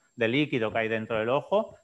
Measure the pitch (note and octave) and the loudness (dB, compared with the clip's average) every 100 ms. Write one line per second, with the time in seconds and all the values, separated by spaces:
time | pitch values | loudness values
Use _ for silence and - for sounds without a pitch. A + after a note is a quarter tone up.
0 | _ - A2+ C3+ C#3+ B2+ G#2+ A2+ A2 A2 | _ -2 0 2 0 0 0 0 0 -2
1 | A2 A2 A2+ C#3+ - G3+ A3 - | -2 -2 2 0 2 -2 -2 -8